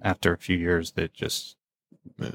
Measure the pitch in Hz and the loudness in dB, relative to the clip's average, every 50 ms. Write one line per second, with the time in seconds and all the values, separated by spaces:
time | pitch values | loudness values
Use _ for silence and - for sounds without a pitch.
0 | - 104 - - - 87 85 - - - 92 87 85 87 87 82 82 - - 82 | -2 -2 0 2 2 2 2 2 0 0 0 2 4 2 2 2 0 -2 -4 -4
1 | 82 80 _ - - - - - - - - _ _ _ _ _ _ _ - _ | -4 -4 _ -6 -6 -4 -4 -6 -8 -10 -18 _ _ _ _ _ _ _ -20 _
2 | _ - - - - - - | _ -20 -10 -8 -8 -6 0